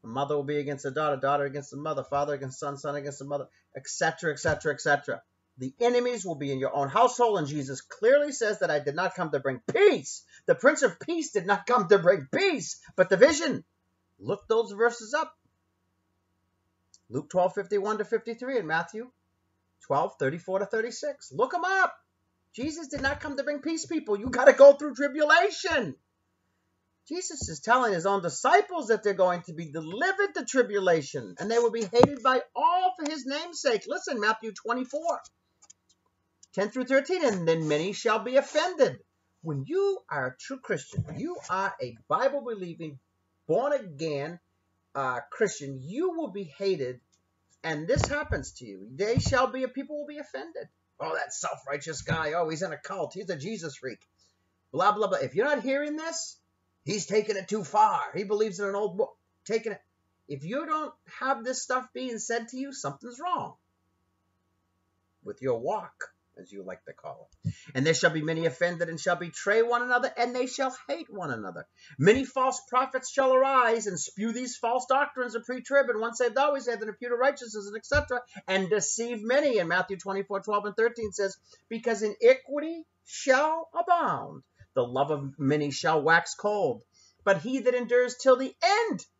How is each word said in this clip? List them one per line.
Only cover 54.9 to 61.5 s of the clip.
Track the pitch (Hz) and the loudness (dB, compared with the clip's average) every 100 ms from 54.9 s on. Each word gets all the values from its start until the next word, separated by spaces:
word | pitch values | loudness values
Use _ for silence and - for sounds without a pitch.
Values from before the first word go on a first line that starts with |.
blah, | 208 202 | 2 0
blah. | 185 | 0
If | 131 160 | 0 0
you're | 269 | 2
not | 285 | 0
hearing | 247 277 294 302 | 0 -2 -2 -6
this, | 320 320 - - _ _ _ _ 143 | -6 -8 -10 -14 _ _ _ _ -6
"He's | 202 170 | -6 0
taking | 208 208 196 | 0 2 -4
it | 185 | -4
too | 214 | -6
far. | 160 214 214 190 - | 0 4 4 4 -4
He | 175 202 | -6 -2
believes | 208 220 180 | 0 0 -2
in | 202 | -4
an | 202 | -2
old | 208 180 | -4 -2
book." | - - _ _ - | -4 -4 _ _ -6
Taking | 220 226 | -4 -4
it. | 196 _ _ _ _ _ | -10 _ _ _ _ _
If | 139 | -12
you | 156 262 320 | -6 -6 -4
don't | 311 302 - - - | -4 -4 -12 -20 -8
have | 262 269 | -4 -2
this | 226 | -4